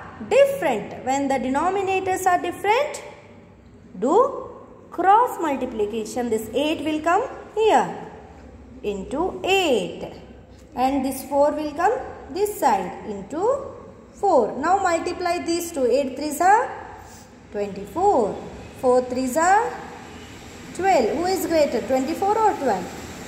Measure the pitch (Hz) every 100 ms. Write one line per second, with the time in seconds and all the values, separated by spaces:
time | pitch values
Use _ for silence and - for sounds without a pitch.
0 | - - 214 508 554 539 311 214 175 -
1 | 247 269 277 269 254 277 349 403 381 381
2 | 370 370 370 359 349 - 392 466 587 -
3 | - - - - - - - - - 185
4 | 240 370 - - - - - - - -
5 | 359 427 494 - 320 269 254 220 208 226
6 | 214 254 240 220 - 262 302 320 302 311
7 | 330 381 539 - - 427 440 269 190 -
8 | - - - - - - - - 208 196
9 | 185 277 370 - 349 392 349 226 175 -
10 | - - - - - - - 233 262 277
11 | 262 - - 285 294 294 302 285 381 508
12 | - - - 311 415 - 269 196 180 -
13 | 208 196 190 302 427 554 - - - -
14 | - - 403 302 214 220 320 392 370 330
15 | 349 339 359 349 330 339 - 277 240 262
16 | 262 - 302 269 359 440 539 - - -
17 | - - - - - 208 202 185 202 320
18 | 403 320 190 - - - - - 254 247
19 | 247 247 262 320 349 403 480 - - -
20 | - - - - - - - - 392 330
21 | 214 269 349 381 311 320 285 233 196 262
22 | 269 330 403 427 427 - 269 190 180 -
23 | - -